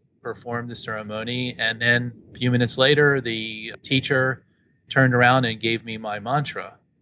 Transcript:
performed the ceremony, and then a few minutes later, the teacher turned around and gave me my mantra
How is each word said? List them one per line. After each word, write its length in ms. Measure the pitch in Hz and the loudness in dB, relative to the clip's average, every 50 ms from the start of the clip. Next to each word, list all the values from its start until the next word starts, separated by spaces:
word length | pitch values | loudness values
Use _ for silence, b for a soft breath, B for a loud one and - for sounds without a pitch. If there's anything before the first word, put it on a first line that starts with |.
| _ _ _ _ | _ _ _ _
performed 480 | - 120 107 - - 120 117 120 120 120 | -10 -10 -10 -10 -8 -8 -6 -6 -6 -8
the 60 | 113 | -10
ceremony, 800 | - - 113 110 107 107 104 107 107 110 120 123 127 127 123 120 - | -8 -8 -8 -8 -8 -8 -8 -8 -8 -6 -6 -6 -4 -6 -6 -6 -4
and 220 | 113 113 113 113 | -4 -4 -4 -2
then 320 | 120 120 120 123 123 120 - - - - - | 0 2 2 2 0 -4 -8 -12 -20 -18 -8
a 40 | |
few 120 | - 123 123 | -2 0 2
minutes 280 | 123 120 123 110 - | 4 4 2 2 4
later, 420 | 131 131 139 147 147 147 143 139 135 | 4 4 6 6 6 6 4 4 2
the 540 | 117 117 113 110 110 110 110 110 110 113 101 - - | -2 -4 -4 -4 -6 -8 -10 -12 -12 -14 -14 -12 -4
teacher 600 | - 139 131 127 - 139 131 131 131 131 - _ _ _ _ _ _ _ _ _ - | 0 0 0 2 2 0 0 0 0 -2 -6 _ _ _ _ _ _ _ _ _ -2
turned 240 | - 139 131 127 123 | 2 4 4 4 4
around 300 | 123 123 123 127 131 127 | 4 4 6 6 4 2
and 160 | 113 110 107 | 0 -4 -2
gave 240 | 110 113 113 110 113 | -2 -2 -2 -2 -4
me 140 | 113 110 | -8 -10
my 220 | 110 110 107 104 104 | -8 -8 -8 -8 -6
mantra 560 | 101 120 139 151 139 - - 98 95 95 - _ _ _ _ _ | -4 -2 -2 -2 -2 -4 -8 -10 -12 -12 -16 _ _ _ _ _